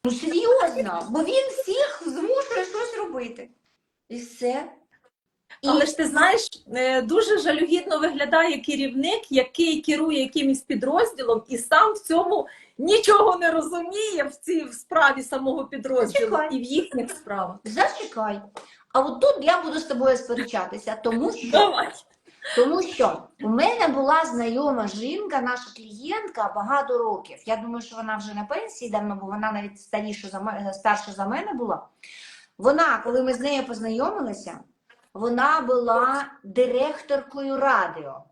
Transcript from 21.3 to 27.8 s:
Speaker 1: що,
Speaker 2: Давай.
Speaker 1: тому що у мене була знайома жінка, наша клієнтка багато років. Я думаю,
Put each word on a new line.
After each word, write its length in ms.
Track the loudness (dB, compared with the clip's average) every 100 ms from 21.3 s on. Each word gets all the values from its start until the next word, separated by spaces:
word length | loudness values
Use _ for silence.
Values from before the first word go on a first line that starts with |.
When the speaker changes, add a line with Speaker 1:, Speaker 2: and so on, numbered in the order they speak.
Speaker 1:
що, 180 | -4 2
Speaker 2:
Давай. 360 | 4 6 2 -4 -8 _ _ _ _ -2 2
Speaker 1:
тому 260 | 4 2
що 420 | -2 0 0 0 -12 _
у 80 | 0
мене 380 | 4 2 4 2
була 380 | 2 4 4 2
знайома 600 | -2 -2 0 0 0 -4
жінка, 540 | -6 -6 -6 -4 -2
наша 320 | -2 -6 -8 -20
клієнтка 760 | -20 -14 -8 -8 -8 -6 -4 -4
багато 420 | -2 -2 0 -2
років. 400 | -2 -4 -10 -16 -6
Я 100 | -6
думаю, 260 | -4 -10